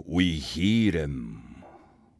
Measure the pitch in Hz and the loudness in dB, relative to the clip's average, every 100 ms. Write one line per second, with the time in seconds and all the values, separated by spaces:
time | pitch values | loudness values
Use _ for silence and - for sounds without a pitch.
0 | - 85 90 80 71 73 92 113 110 85 | -2 2 2 2 -4 0 2 4 4 2
1 | 73 67 57 53 57 - - - - _ | -2 -6 -8 -12 -16 -20 -20 -20 -20 _
2 | _ | _